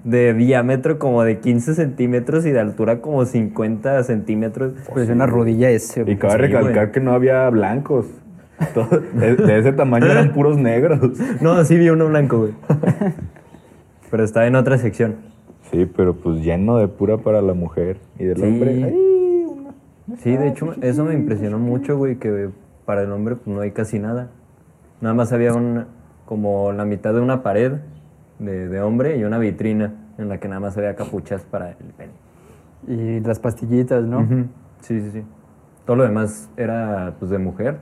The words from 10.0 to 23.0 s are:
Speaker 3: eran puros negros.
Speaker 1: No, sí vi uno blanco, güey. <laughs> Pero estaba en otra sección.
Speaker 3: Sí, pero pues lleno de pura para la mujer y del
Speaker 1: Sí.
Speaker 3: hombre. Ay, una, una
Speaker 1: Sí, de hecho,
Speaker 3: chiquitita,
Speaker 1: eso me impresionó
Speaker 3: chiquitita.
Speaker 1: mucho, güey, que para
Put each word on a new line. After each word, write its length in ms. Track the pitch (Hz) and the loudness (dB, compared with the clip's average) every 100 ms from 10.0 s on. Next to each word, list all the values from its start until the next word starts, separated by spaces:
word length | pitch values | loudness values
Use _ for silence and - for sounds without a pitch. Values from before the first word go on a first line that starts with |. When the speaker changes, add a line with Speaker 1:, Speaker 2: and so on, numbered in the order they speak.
| 143 | 4
Speaker 3:
eran 260 | 208 147 | 6 4
puros 240 | 147 147 147 | 4 2 4
negros. 420 | 123 117 147 147 123 - 262 202 | 2 2 2 2 2 0 -4 0
Speaker 1:
No, 220 | 156 175 | 2 4
sí 140 | 160 170 | 6 6
vi 120 | 170 | 6
uno 180 | 160 160 | 4 4
blanco, 320 | 151 135 117 | 2 2 2
güey. 140 | 107 107 - | 0 -4 -2
<laughs> 1400 | 151 160 - 202 - - - - - - - _ _ - | 0 2 0 -2 -4 -12 -16 -20 -20 -20 -20 _ _ -6
Pero 120 | 110 | 0
estaba 240 | 107 113 117 | 0 2 4
en 80 | 131 | 4
otra 220 | 123 131 | 4 2
sección. 380 | 113 - 113 104 - - _ - - | 0 0 -2 -2 -14 -20 _ -20 -6
Speaker 3:
Sí, 140 | 82 87 | 0 0
pero 300 | - 92 82 | 2 2 2
pues 260 | 87 80 80 | -2 -2 0
lleno 320 | 85 101 120 | 0 2 2
de 100 | 101 | 2
pura 300 | - 101 107 | 0 0 0
para 240 | 110 107 | 2 2
la 120 | 98 | 2
mujer 440 | 90 85 - 87 95 - - | 0 -4 -4 -4 -4 -12 -6
y 60 | |
del 140 | 92 90 | -4 0
Speaker 1:
Sí. 60 | |
Speaker 3:
hombre. 400 | 104 117 127 127 131 | 0 2 0 0 0
Ay, 600 | 349 381 370 359 349 339 | 2 2 2 2 0 -2
una, 240 | 277 277 - _ _ - | -8 -16 -20 _ _ -16
una 100 | 240 | -6
Speaker 1:
Sí, 180 | - 131 | -2 0
de 100 | 147 | 0
hecho, 180 | 120 156 | -2 -8
Speaker 3:
chiquitita, 200 | 165 127 | -4 -2
Speaker 1:
eso 160 | 123 | -2
me 100 | 156 | 0
impresionó 440 | 151 101 107 104 107 | -2 -2 -2 -4 -2
Speaker 3:
chiquitita. 200 | 120 135 | -2 -4
Speaker 1:
mucho, 180 | 139 143 | -2 -2
güey, 180 | 139 120 | -2 -2
que 340 | 113 101 101 95 - _ - | -4 -4 -6 -10 -20 _ -6
para 160 | 101 | -4